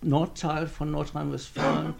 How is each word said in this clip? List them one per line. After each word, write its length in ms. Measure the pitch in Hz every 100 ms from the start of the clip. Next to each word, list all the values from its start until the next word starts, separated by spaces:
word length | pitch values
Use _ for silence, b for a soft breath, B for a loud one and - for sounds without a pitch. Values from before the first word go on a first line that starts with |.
Nordteil 640 | - 143 160 - 165 156 160
von 220 | - 151
Nordrhein-Westfalen 1040 | 151 143 151 147 139 - - - 156 156 160